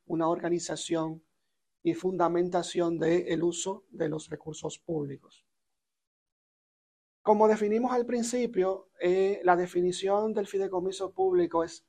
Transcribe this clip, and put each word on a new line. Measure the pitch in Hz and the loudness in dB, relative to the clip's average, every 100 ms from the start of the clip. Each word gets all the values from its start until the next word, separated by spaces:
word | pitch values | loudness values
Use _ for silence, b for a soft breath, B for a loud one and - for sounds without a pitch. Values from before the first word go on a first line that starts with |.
| - | -6
una | 160 160 | 0 0
organización | 170 170 170 - 156 - 170 160 160 _ _ _ _ _ _ | 0 0 -2 -2 -6 -2 -2 -2 -6 _ _ _ _ _ _
y | 170 | -2
fundamentación | 165 185 180 170 175 180 180 170 170 170 165 | -2 -2 2 2 2 2 0 -2 0 0 0
del | 160 180 175 160 | 2 2 2 0
uso | 170 170 190 202 - | 0 -2 -6 -8 -12
de | 165 160 | -6 -4
los | 156 - | -4 -8
recursos | 151 160 156 156 - | -12 -12 -10 -10 -10
públicos. | - 160 139 139 _ - _ _ _ _ _ _ _ _ _ _ _ _ _ _ _ _ _ _ | -6 -6 -6 -10 _ -20 _ _ _ _ _ _ _ _ _ _ _ _ _ _ _ _ _ _
Como | 208 214 214 | 2 6 6
definimos | 214 208 220 247 | 4 2 2 2
al | 247 240 | 0 0
principio, | 247 233 247 233 190 185 190 - - | -2 -2 -2 0 0 0 -2 -8 -4
eh, | 180 185 190 202 | 0 2 2 2
la | 180 175 | 2 2
definición | 180 175 180 180 190 202 220 | 2 0 0 0 0 0 0
del | 214 196 | -2 -4
fideicomiso | 196 190 185 185 190 185 | -4 -2 -2 -4 -4 -6
público | - 190 180 170 165 | -2 2 2 2 0
es | 165 - | -2 -6